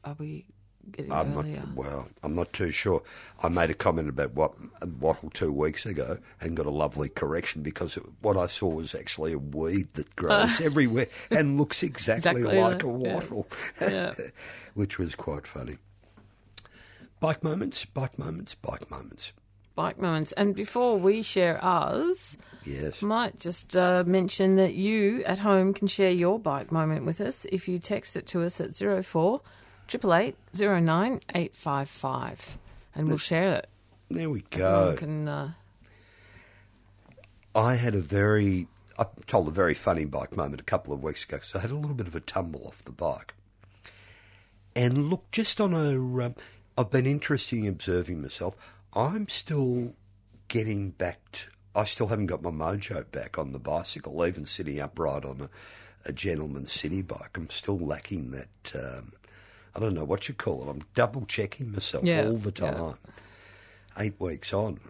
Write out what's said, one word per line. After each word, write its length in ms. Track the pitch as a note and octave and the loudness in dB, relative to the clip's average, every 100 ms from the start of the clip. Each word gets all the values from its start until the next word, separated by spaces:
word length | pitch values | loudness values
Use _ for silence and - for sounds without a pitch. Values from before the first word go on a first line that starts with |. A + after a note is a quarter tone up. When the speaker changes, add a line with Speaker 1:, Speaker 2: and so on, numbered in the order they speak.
| D3 | -12
Speaker 1:
are 100 | D3 | -10
we 280 | D3+ D3+ - - _ _ - | -8 -10 -14 -20 _ _ -16
getting 220 | - - | -12 -2
Speaker 2:
I'm 220 | D#2 C#2+ | 0 0
not, 60 | C#2+ D2+ | -2 -4
Speaker 1:
earlier? 180 | C#2+ C#2 C2 | -6 -8 -6
Speaker 2:
well, 320 | C#2 C#2 C2 - | -6 -6 -8 -8
I'm 100 | C#2+ | -2
not 200 | E2+ F2 | -2 -2
too 180 | - F2 | -2 -2
sure. 320 | - G2+ E2 - - - - | 0 2 2 0 -20 -20 -2
I 60 | E2+ | 0
made 200 | E2+ E2 | 4 2
a 40 | |
comment 340 | D#2 G2 E2 D2+ | 2 2 2 -2
about 260 | C2 C2+ | -2 -2
what, 200 | C2 D2+ - - - F2 C2+ | 2 0 0 -20 -10 -8 0
wattle 300 | D2+ D2 D#2+ | 0 0 -4
two 220 | - E2 | -2 0
weeks 340 | C#2 D2+ D2+ A2 | 2 0 -2 -6
ago 320 | D#2+ B1+ - - - | -4 -4 -6 -10 -10
and 160 | E2+ E2 | -6 -2
got 100 | D2 | -2
a 40 | |
lovely 380 | D2 D2+ C#2+ C#2+ | 0 0 0 -4
correction 520 | - C#2+ D#2+ - D#2 | -2 -2 -2 -4 -6
because 360 | D2 - F2 - | -8 -6 -6 -6
it, 60 | E2 - | -12 -2
what 160 | G#2+ G2 | 2 2
I 100 | F2 | 2
saw 220 | - F#2+ | 0 -2
was 260 | D#2+ D#2+ - | -2 -6 -8
actually 380 | - - D#2 | -6 -4 -2
a 60 | D#2 | -2
weed 500 | C#2+ D2 D#2+ G2 - D#2+ | -4 -4 0 0 -2 -8
that 200 | - - | -8 -4
grows 460 | - G3+ - A#3 | 2 4 4 2
Speaker 1:
<laughs> 0 | |
Speaker 2:
everywhere 460 | D#3+ D3 B2+ A#2 B2+ - - | 2 4 4 4 0 -4 0
and 280 | D3+ D3 C#3 | 2 4 4
looks 260 | D3 - | 2 0
exactly 480 | E3 C3 - A2 E3+ B2 | -4 -2 0 2 2 2
Speaker 1:
Exactly 140 | A2+ F#3+ | 4 6
Speaker 2:
like 160 | F#3+ - | 6 4
Speaker 1:
like, 80 | |
Speaker 2:
a 160 | C3 B2 | -2 -2
Speaker 1:
yeah. 140 | A#2+ F2 | -2 -2
Speaker 2:
wattle, 320 | - A2 - - - - | -4 -6 -6 -8 -12 -2
Speaker 1:
Yeah. 320 | - F#2+ F2 - - - | 0 0 -4 -6 -12 -14
Speaker 2:
<laughs> 300 | - - - G#2 | -18 -16 -10 -4
which 220 | G2 - | -4 -2
was 180 | F2 - | -4 -4
quite 300 | - C#2+ - | -6 -8 -10
funny. 320 | - B1 C2 - _ _ - - _ _ - - - - - - _ | -12 -10 -12 -18 _ _ -20 -20 _ _ -18 -18 -20 -20 -20 -20 _
Bike 240 | D#3+ D#3 | -2 0
moments, 400 | D#3+ E3+ C4+ - | -2 -2 -4 -6
bike 340 | - - C3 - | -6 -6 -6 -6
moments, 380 | - F3 G#3 - | -8 -8 -10 -10
bike 340 | - - - | -10 -10 -12
moments. 440 | C2+ - - - - _ _ _ - | -14 -14 -14 -14 -16 _ _ _ -4
Speaker 1:
Bike 240 | D#3+ - | -4 -2
moments. 300 | F3+ D#3+ D#3 | 0 0 -2
And 220 | - G3+ G3 | 0 0 0
before 420 | G#3 A#3+ B3 G#3 | -4 0 2 4
we 240 | F#3+ A3 | 4 4
share 420 | G#3+ F#3+ F3 D#3+ | 2 2 4 4
ours, 720 | F#3 E3+ - - E4 F#4+ - - - - | 2 2 2 2 0 0 -4 -10 -18 -16
Speaker 2:
Yes. 380 | - C#2 D2+ - | -10 -4 -4 -2
Speaker 1:
might 380 | G3+ A3+ A#3+ - | 0 0 -2 -4
just, 360 | E3+ F3 - F#3 | -6 -6 0 4
uh, 260 | F3+ F3+ F3 | 6 6 6
mention 480 | F#3+ F#3 - F#3+ F#3+ | 4 4 4 6 8
that 180 | F#3 | 6
you 500 | - G3 A3 G3+ B3 - | 4 2 4 4 2 0
at 140 | F#3+ | 2
home 340 | G#3 F#3+ F#3+ | 6 6 6
can 140 | G3 G3+ | 4 0
share 220 | - F#3+ | 4 4
your 280 | F3+ F3 A3 | 6 4 4
bike 320 | F#3 C#3 - | 0 -2 0
moment 340 | D#3+ D#3 D#3 D3+ | 2 2 2 0
with 140 | E3 | -2
us 240 | G#3+ - - | -4 -4 -4
if 160 | F#3 - | -4 -2
you 100 | F3+ | -4
text 360 | - G#3 - - | -2 -4 -4 -6
it 80 | - | -2
to 160 | F3 | 0
us 160 | E3+ - | 0 -2
at 120 | E3 | -6
zero 280 | - G3+ F#3+ | -2 0 0
four 380 | F#3+ E3 F3 C4+ - - - - - | 2 4 4 2 -6 -20 -20 -20 -6
triple 260 | - G3+ | 0 6
eight 220 | E3+ A#3 - - F3+ | 6 4 -4 -10 0
zero 240 | G#3 F#3 | 4 6
nine 420 | E3 E3 A3+ C4+ - | 6 4 2 0 -2
eight 220 | F3 E3+ - | -2 -2 -4
five 320 | D#3 C#3 C#3 | -2 -2 -2
five, 680 | - C3+ B2+ B2 - - - - - - | -6 -4 -4 -6 -8 -14 -16 -18 -20 -12
and 140 | - D#3 | -2 0
we'll 100 | D3+ | 0
Speaker 2:
That's 60 | - | 2
Speaker 1:
share 260 | E3 F#3+ | 2 4
it. 160 | D#3 - _ _ _ _ | 2 -2 _ _ _ _
Speaker 2:
There 200 | E3+ E3 | -4 -2
we 140 | A#2 - | -4 -4
Speaker 1:
Everyone 200 | - F#2+ G2 F#2 | 0 4 6 6
Speaker 2:
go. 40 | D2+ | 2
Speaker 1:
can, 300 | D3+ D3+ D3+ | -4 -4 -4
uh, 240 | C#3+ C#3+ E3 _ _ - - - - - - - - _ _ _ _ - - - _ _ G#2+ | -4 -6 -10 _ _ -20 -20 -20 -20 -20 -20 -20 -20 _ _ _ _ -20 -20 -20 _ _ 4
Speaker 2:
I 200 | A2+ B2 | 4 4
had 200 | A#2+ G2+ | 2 0
a 60 | |
very, 640 | D2+ G2+ G#2 G#2+ G2+ F#2 F2 - - - | 0 2 4 6 4 2 -2 -12 -16 -4
I 60 | - - - | -4 -4 2
told 200 | G#2+ D2+ | 2 2
a 40 | |
very 220 | E2 F2 | 2 2
funny 320 | D2 - E2+ D2+ | 4 0 0 0
bike 300 | C#2 C2 - | -4 -6 -4
moment 240 | C#2+ C#2+ | -4 -4
a 40 | - | -2
couple 280 | - - | -2 -2
of 80 | C#2+ | -4
weeks 200 | D2 D2 | -4 -6
ago, 140 | - C#2+ | -8 -8
'cause 180 | - F#2+ | -6 -6
I 40 | |
had 120 | G#2+ | -4
a 40 | D3 | -4
little 200 | D3 C3 | -4 -4
bit 120 | F#2+ | -4
of 80 | - | -6
a 40 | |
tumble 460 | - G2 E2+ D2 - | -4 -4 -4 -8 -12
off 160 | - | -16
the 80 | - | -18
bike. 420 | B1+ E2 C2+ - - _ _ - _ - - - - - - _ _ _ B2 | -4 -4 -4 -10 -20 _ _ -20 _ -20 -20 -20 -20 -20 -20 _ _ _ 2
And 340 | B2 C3+ D3 | 4 4 2
look, 220 | F3+ - | -2 -2
just 280 | - A3 - | 0 0 2
on 120 | G#3 | 2
a, 220 | E3 D3 C3+ B2+ B2+ A#2+ | 4 2 2 0 0 -2
um, 100 | A#2 - - _ - | -6 -18 -20 _ 0
I've 120 | A2+ | 2
been 160 | C3+ B2+ | 4 4
interested 520 | D3 - C#3 - A#2 | 0 2 0 0 0
in 80 | G#2 | 0
observing 540 | E2 - F2+ F2+ F2 | -2 0 0 0 -6
myself. 340 | C2+ - F#2 - - - _ | -8 -6 -6 -6 -20 -20 _
I'm 340 | G2+ B2+ G#3+ G3+ | 0 2 0 -4
still 680 | - - D3 C3 B2 A#2+ - - _ _ - _ | -6 -2 0 2 0 -4 -10 -20 _ _ -20 _
getting 440 | A#2 G#2+ G2+ G2 | -2 0 -2 -4
back 280 | - F2 - _ | -4 -4 -4 _
to, 160 | - - _ _ G#2 | -12 -12 _ _ 0
I 100 | G#2+ | 0
still 220 | - G#2+ | 0 0
haven't 200 | G#2+ F#2+ | 0 0
got 140 | F2 | -2
my 80 | E2+ | -4
mojo 580 | D#2 D#2 G2+ - D2+ - | -2 -2 -2 -4 -8 -8
back 260 | - - - | -10 -8 -6
on 140 | C#2+ | -6
the 80 | C2 | -6
bicycle, 640 | A#1+ D#2 - - - D2+ F2 | -4 -4 -4 -10 -8 0 0
even 200 | E2 C#2+ | 0 -8
sitting 340 | - D2+ C#2+ | -6 -4 -6
upright 460 | C#2+ - D#2+ C#2+ C#2 | -6 -2 -2 -2 -6
on 160 | C2+ | -10
a, 80 | C#2 - - - - - - | -12 -14 -20 -20 -20 -14 -10
a 40 | |
gentleman's 580 | C#2 G2 D#2 D2+ C#2 C#2 | -4 -2 -2 -4 -8 -6
city 300 | - D2+ F#2+ | -6 -4 -4
bike. 300 | F#2+ - - - | -6 -10 -10 -12
I'm 140 | D#2+ | -10
still 280 | - - G2 | -8 -4 -2
lacking 520 | D#2 D2 - F#2+ B1+ | -2 -6 -6 -8 -8
that, 440 | C2 B1+ _ - C2 | -10 -14 _ -10 -8
um, 380 | C2 B1+ A#1+ - - - - - - - | -10 -10 -16 -20 -20 -20 -20 -20 -14 -4
I 40 | |
don't 140 | A2 | -2
know 120 | F2 D2 | -2 -2
what 220 | F#2 - | -2 -4
you 60 | C3 | -4
call 280 | - C#2 | -4 -4
it. 60 | C2+ | -4
I'm 120 | C#2+ - - | -10 -4 0
double 300 | G#2+ C3 G#2+ | 2 0 -4
checking 460 | - G2 - B2 | -2 -4 -6 -8
myself 320 | G2+ - - | -4 -4 0
Speaker 1:
Yeah, 220 | F3 E3 G#2+ | 2 4 2
Speaker 2:
all 100 | A2+ | 0
the 160 | G#2 G2 | -2 -2
Speaker 1:
yeah. 80 | D#2 | -2
Speaker 2:
time. 240 | D2 E2 - - - - - - - - - - - | -2 -6 -8 -18 -20 -20 -20 -20 -20 -20 -20 -20 -4
Eight 220 | G#2+ G2+ | -4 -2
weeks 340 | F2+ D2 - | -6 -4 -2
on. 260 | G2 G#2+ D#2 | 0 0 -4